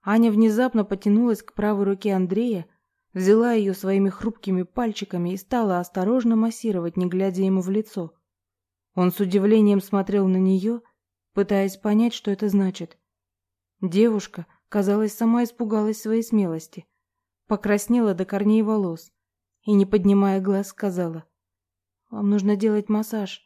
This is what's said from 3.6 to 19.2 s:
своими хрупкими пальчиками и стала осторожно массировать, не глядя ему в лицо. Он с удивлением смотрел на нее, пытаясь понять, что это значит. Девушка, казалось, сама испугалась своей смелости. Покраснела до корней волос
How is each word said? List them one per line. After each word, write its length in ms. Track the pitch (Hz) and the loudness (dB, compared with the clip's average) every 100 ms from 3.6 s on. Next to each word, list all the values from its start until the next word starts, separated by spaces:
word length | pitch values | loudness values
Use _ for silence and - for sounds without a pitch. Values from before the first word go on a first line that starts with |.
| 196 | -2
своими 360 | 190 190 196 196 | -4 -2 0 0
хрупкими 540 | 185 220 214 - 185 | -2 -8 -6 -4 -4
пальчиками 720 | 180 - 233 208 196 175 175 | -2 -4 -4 -4 -8 -6 -4
и 40 | 190 | -6
стала 420 | - 247 214 180 | -4 -2 0 -2
осторожно 560 | 180 190 185 254 233 226 | -4 -4 0 2 2 2
массировать, 640 | 226 226 226 190 170 180 | 0 -2 -4 -4 -4 -4
не 100 | 180 | -2
глядя 360 | 180 196 185 | 0 -2 0
ему 180 | 190 190 | 0 0
в 80 | 185 | 0
лицо. 440 | 202 214 - 160 _ _ _ _ _ _ _ _ - | -4 -4 -10 -10 _ _ _ _ _ _ _ _ 0
Он 160 | 180 | 0
с 80 | - | 0
удивлением 600 | 190 196 202 220 208 196 | 0 2 4 4 4 2
смотрел 460 | - 202 190 202 190 | 0 -4 0 0 2
на 100 | 185 | 2
нее, 440 | 190 190 202 233 _ _ _ _ _ | 2 2 -2 -6 _ _ _ _ _
пытаясь 440 | - 202 196 196 190 | -4 -2 0 -2 -4
понять, 360 | 208 214 233 | 0 2 0
что 180 | - - | -2 -6
это 180 | 196 214 | -4 0
значит. 480 | 196 190 185 170 _ _ _ _ _ _ _ _ _ | 0 0 -4 -16 _ _ _ _ _ _ _ _ _
Девушка, 640 | 190 180 233 214 - - 165 _ _ | -2 2 2 2 -6 -14 -16 _ _
казалось, 440 | 208 196 208 214 | -2 0 0 -2
сама 300 | - 226 233 | -2 0 2
испугалась 580 | 233 - 220 214 214 214 | 0 -4 -4 -2 -2 -4
своей 220 | 214 226 | -2 -4
смелости. 640 | 226 220 190 160 - - - _ _ _ _ _ _ | 0 0 0 -4 -10 -20 -20 _ _ _ _ _ _
Покраснела 680 | 208 202 202 - 240 220 | -4 0 -2 0 0 2
до 120 | 180 190 | -2 -4
корней 360 | 196 208 220 | -2 2 2
волос 520 | 214 214 185 160 - _ | 2 0 -2 -6 -14 _